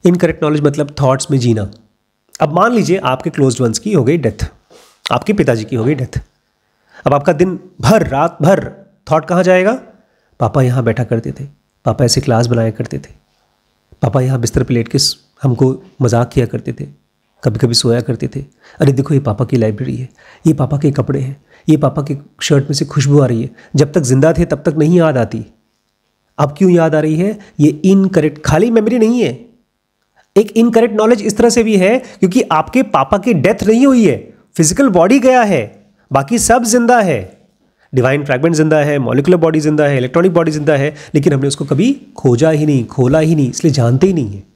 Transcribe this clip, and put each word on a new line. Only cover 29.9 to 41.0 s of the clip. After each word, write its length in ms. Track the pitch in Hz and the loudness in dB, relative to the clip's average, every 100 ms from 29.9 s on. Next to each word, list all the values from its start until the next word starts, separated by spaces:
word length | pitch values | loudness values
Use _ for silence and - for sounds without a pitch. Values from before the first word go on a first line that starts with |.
| _ _ _ _ - | _ _ _ _ -2
एक 140 | 208 226 | 0 0
इनकरेक्ट 380 | 233 233 233 208 | 2 2 0 0
नॉलेज 260 | 220 240 | 0 0
इस 160 | 202 208 | 0 0
तरह 120 | 233 | 2
से 140 | 226 | 2
भी 140 | 220 208 | 0 2
है 220 | 185 254 | 2 0
क्योंकि 420 | - - 190 196 | -4 -4 0 0
आपके 420 | - 156 - 247 | 0 -2 0 -2
पापा 340 | 262 - - 202 | 0 -2 0 -2
की 160 | 247 | 0
डेथ 300 | 190 160 226 | 0 0 0
नहीं 220 | 190 226 277 | 0 2 4
हुई 220 | 254 202 | 4 2
है, 260 | 113 - - _ - | 0 -8 -20 _ -2
फिजिकल 340 | 160 185 277 | 0 2 2
बॉडी 300 | 180 175 277 | 4 4 4
गया 220 | 247 254 | 4 2
है, 500 | 220 165 104 - _ _ _ | 2 0 -4 -12 _ _ _
बाकी 280 | 135 139 233 | -2 0 -2
सब 240 | - 240 | 2 2
जिंदा 380 | 233 240 233 247 | 2 0 2 2
है, 400 | 196 123 92 - _ _ _ _ _ 131 | 2 -2 -6 -18 _ _ _ _ _ 0
डिवाइन 300 | 123 143 143 | 0 0 -2
फ्रैगमेंट 300 | 127 160 160 | 0 0 2
जिंदा 220 | 156 156 | 2 2
है, 220 | 143 147 | 2 -2
मॉलिक्यूलर 380 | 120 123 143 180 | 0 0 2 2
बॉडी 220 | 160 156 | 2 0
जिंदा 240 | 151 151 | 0 0
है, 140 | 147 139 | 0 0
इलेक्ट्रॉनिक 360 | 127 170 185 | 0 0 2
बॉडी 180 | 170 165 | 2 0
जिंदा 220 | 151 147 | -2 0
है, 220 | 147 143 147 | 0 0 -6